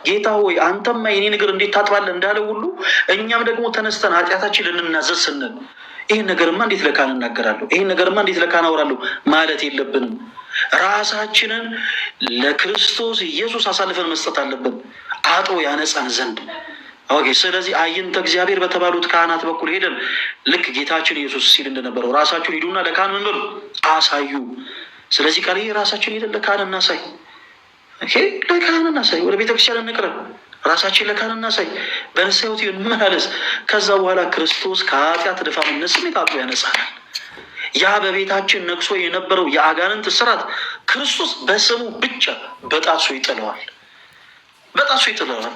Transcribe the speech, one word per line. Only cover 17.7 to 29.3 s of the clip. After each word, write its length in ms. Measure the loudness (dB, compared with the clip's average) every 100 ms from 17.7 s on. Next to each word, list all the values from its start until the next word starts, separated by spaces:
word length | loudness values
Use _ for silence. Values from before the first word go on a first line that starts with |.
አይንተ 420 | 0 0 0 -2 -2
እግዚአብሔር 400 | 0 2 2 2
በተባሉት 480 | 0 2 2 2 2
ካህናት 360 | 2 2 0
በኩል 240 | -2 -2 -2
ሄደን 240 | 0 -2 -2 -4 -4 -4 -4 0
ልክ 200 | 0 0
ጌታችን 440 | -4 -2 0 0 -2
ኢየሱስ 280 | -4 0 4
ሲል 200 | 4 2
እንደነበረው 420 | -6 -4 -2 2
ራሳችሁን 420 | 2 2 2 -2
ሂዱና 240 | -2 -2 0
ለካህን 320 | 0 0 0
ምን 120 | 0
በሉ? 140 | -2 -2 -6 -10 -12 -2 2
አሳዩ። 440 | 4 2 0 -2 -4 -6 -10 -14 -16 -18 -20 -4
ስለዚህ 300 | 0 2 2
ቃል 140 | 0 -2
ይሄ 100 | -2
ራሳችን 400 | 0 0 0 -2
ሄደን 180 | -2 -4
ለካህን 300 | -2 0 0
እናሳይ። 380 | -2 0 0 0 -6 -16 -20 -20 -20 -20 _ _ _ -12
ኦኬ፣ 140 | 0 2 2 0 0
ለካህን 400 | 2 4 2 2
እናሳይ። 320 | 2 2 2
ወደ 140 | 2